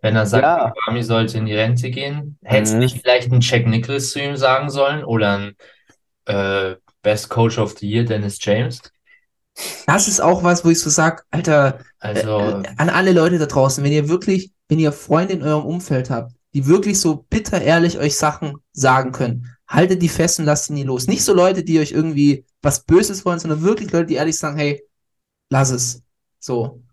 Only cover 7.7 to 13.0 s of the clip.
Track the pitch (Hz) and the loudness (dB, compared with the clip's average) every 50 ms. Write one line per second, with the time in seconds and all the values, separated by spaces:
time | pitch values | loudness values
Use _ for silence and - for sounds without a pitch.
7.7 | - - - 101 104 120 120 117 110 104 104 101 98 - - 107 101 110 123 120 | -4 -8 -8 -4 -2 -2 0 0 -2 -4 -4 -6 -8 -6 -2 -2 0 0 0 -4
8.7 | 123 - _ - _ _ _ _ _ _ _ _ _ _ _ _ _ - - - | -6 -10 _ -20 _ _ _ _ _ _ _ _ _ _ _ _ _ -14 -14 -12
9.7 | - - - - 151 208 - 226 190 190 - 165 180 180 170 175 175 170 - 165 | -12 -8 -2 0 2 2 2 0 0 2 2 2 2 4 2 2 2 4 4 2
10.7 | 165 165 - 156 147 - 156 165 165 - _ _ - 151 - 160 151 147 139 135 | 2 4 2 0 0 2 2 0 0 -4 _ _ -6 -4 0 4 4 4 4 4
11.7 | 131 - - _ _ _ - 117 107 98 107 107 107 104 104 107 101 98 95 - | 0 -4 -12 _ _ _ -10 -6 -4 -4 -2 -2 0 0 0 0 -2 -4 -6 -10
12.7 | - - 151 170 - 170 | -4 0 0 2 2 2